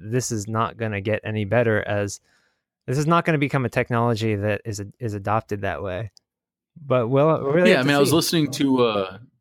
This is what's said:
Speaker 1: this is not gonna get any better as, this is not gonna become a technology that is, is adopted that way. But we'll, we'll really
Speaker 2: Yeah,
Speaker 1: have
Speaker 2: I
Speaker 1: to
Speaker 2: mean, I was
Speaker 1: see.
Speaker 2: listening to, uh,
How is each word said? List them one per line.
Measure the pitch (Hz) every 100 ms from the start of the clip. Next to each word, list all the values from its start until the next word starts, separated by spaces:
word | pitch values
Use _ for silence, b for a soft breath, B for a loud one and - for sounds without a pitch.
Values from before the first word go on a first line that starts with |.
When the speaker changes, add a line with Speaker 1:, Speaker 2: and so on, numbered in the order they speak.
Speaker 1:
this | 98 123 120
is | 110 101
not | 110 117 -
gonna | 113 101
get | 101 107
any | - 110 98
better | 113 117 107 -
as, | 104 101 - _ _ _ _ _ _ -
this | 131
is | 151
not | 170
gonna | 170 156
become | 139 143
a | 117
technology | - 120 117 120 110 110 104
that | 107 101 117
is, | 101 98 -
is | 120
adopted | 104 101 110 - 104
that | 98 78
way. | 95 90 107 _ _ _ _ _ _ - 143
But | 127 117
we'll, | 135 156 156
we'll | 139
really | 156 180
Speaker 2:
Yeah, | 156
Speaker 1:
have | 135
Speaker 2:
I |
Speaker 1:
to |
Speaker 2:
mean, | 143
I |
was | 131
Speaker 1:
see. | 160
Speaker 2:
listening | - 170 143
to, | 131 139 131
uh, | 117 104 92 98 - _